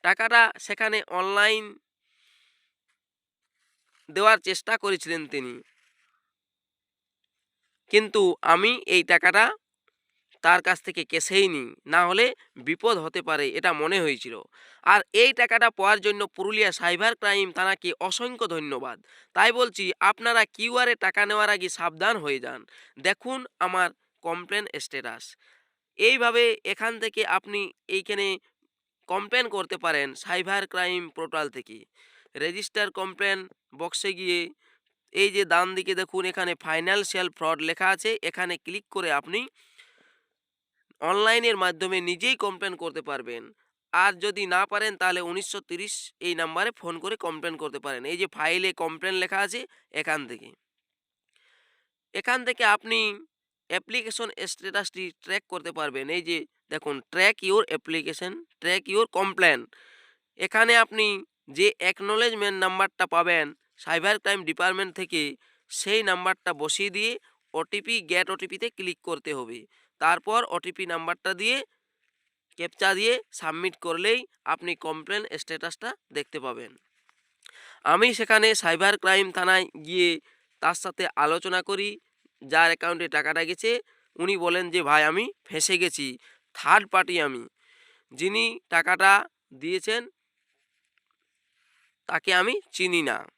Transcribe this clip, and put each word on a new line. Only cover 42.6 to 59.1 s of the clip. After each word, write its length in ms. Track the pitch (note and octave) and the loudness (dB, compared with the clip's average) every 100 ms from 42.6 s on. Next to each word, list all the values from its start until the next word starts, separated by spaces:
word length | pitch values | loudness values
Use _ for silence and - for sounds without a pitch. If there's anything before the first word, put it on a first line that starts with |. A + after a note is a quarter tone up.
| G3 F3+ | -8 -6
করতে 200 | E3+ D3 D3 | -8 -8 -8
পারবেন। 340 | C#3 A#2+ A#2 A2+ G#3+ _ _ _ | -10 -8 -12 -14 _ _ _ _
আর 200 | E3+ F#3+ F3+ | 2 2 2
যদি 180 | G3+ G3+ G3 | -6 -4 0
না 80 | F3+ G3+ | 0 0
পারেন 200 | G#3 G#3+ G3+ | 0 -2 0
তাহলে 200 | F#3 F3+ F3 | 0 0 -4
উনিশশো 300 | F3+ F#3+ G#3 _ | -6 -8 -10 _
তিরিশ 240 | F3 G#3 - - _ F3 | -10 -8 -10 -12 _ -6
এই 80 | E3 | -4
নাম্বারে 300 | E3 E3 G#3+ A#3 | -2 -2 -4 -4
ফোন 140 | E3+ E3 | -10 -8
করে 140 | F#3 A3 | -8 -6
কমপ্লেন 300 | F3 D#3 E3 D#3+ | -6 -6 -8 -8
করতে 160 | D#3 C#3+ C#3 | -10 -8 -8
পারেন। 160 | C3 C3+ | -8 -8
এই 60 | F3 | -4
যে 40 | F#3+ - | -4 -2
ফাইলে 320 | D#3 F3+ F#3 F3 | 0 0 0 -2
কমপ্লেন 320 | E3 D#3+ F#3 F#3+ | -6 -4 -4 -2
লেখা 160 | F#3 G3 G3+ | -2 -2 -4
আছে 140 | A3+ C4 _ _ D3+ | -6 -12 _ _ -8
এখান 200 | D#3 D#3 B2+ | -4 -4 -6
থেকে, 180 | A#2 A#2 _ _ _ _ _ _ _ _ _ _ _ _ _ _ _ _ | -14 -18 _ _ _ _ _ _ _ _ _ _ _ _ _ _ _ _
এখান 240 | - A3 B3+ B3 | -8 -2 -2 -2
থেকে 180 | B3 A3+ G#3 | 0 2 2
আপনি 220 | A3+ A3+ G#3+ G#3 D#4+ _ _ _ _ | 2 0 0 -4 -18 _ _ _ _
অ্যাপ্লিকেশন 580 | F#3 - A#3 A3 G#3+ A3+ - F#3 | -8 -4 -6 -6 -8 -8 -8 -10
স্ট্যাটাসটি 540 | - F#3+ G3 G3 F#3 F#3 - | -8 -6 -6 -6 -10 -12 -14
ট্র্যাক 220 | - G3 _ | -6 -6 _
করতে 180 | F3+ D#3+ D#3 | -10 -10 -6
পারবেন। 280 | D3+ C3 C3+ F3 | -6 -6 -6 -6
এই 60 | E3 | -4
যে 100 | E3 - _ _ | -6 -6 _ _
দেখুন 220 | D#3 D3+ C#3+ - | -8 -6 -8 -6
track 240 | E3+ G3 G#3+ F#3+ | 2 2 2 2
your 120 | G3+ - D#3 | 2 2 -4
application, 560 | - D#3+ D3+ D#3 F3+ C4 E4+ _ | -4 -6 -6 -8 -10 -10 -18 _
track 220 | E3 F#3 D3+ | -2 -2 0
your 120 | G3 A3+ | 0 0